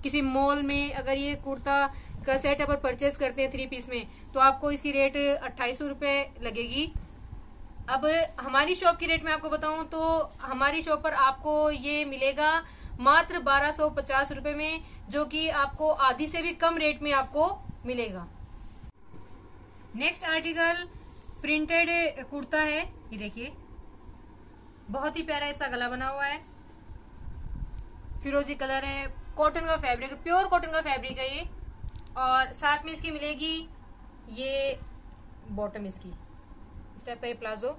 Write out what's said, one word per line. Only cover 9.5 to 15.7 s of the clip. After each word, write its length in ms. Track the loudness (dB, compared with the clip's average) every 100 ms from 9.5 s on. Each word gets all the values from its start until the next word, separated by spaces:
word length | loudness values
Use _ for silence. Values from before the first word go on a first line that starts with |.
| 0 0 -2 -2
तो 140 | 0 2 4 2 -6
हमारी 400 | -6 2 2 2
shop 220 | 0 0
पर 100 | 2 6
आपको 540 | 4 4 2 4 4
ये 320 | 2 0 0 0
मिलेगा 460 | 0 0 4 4 4 0 -14 -12 2
मात्र 380 | 6 8 6 0
बारह 300 | 4 4 4
सौ 180 | 2 0
पचास 400 | 0 0 0 0
रुपए 220 | -2 -4
में, 300 | -2 -2 -4 -8 -16 -4
जो 160 | -2 0
कि 220 | 0 0
आपको 400 | 2 0